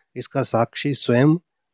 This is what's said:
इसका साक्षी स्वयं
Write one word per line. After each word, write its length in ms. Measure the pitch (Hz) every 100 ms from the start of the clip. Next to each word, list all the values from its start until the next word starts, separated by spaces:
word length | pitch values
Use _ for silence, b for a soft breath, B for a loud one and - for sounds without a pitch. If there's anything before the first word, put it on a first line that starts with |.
| _ -
इसका 280 | - 139
साक्षी 500 | 127 113 117 - 147
स्वयं 340 | 135 - 120 143 170 _ _ _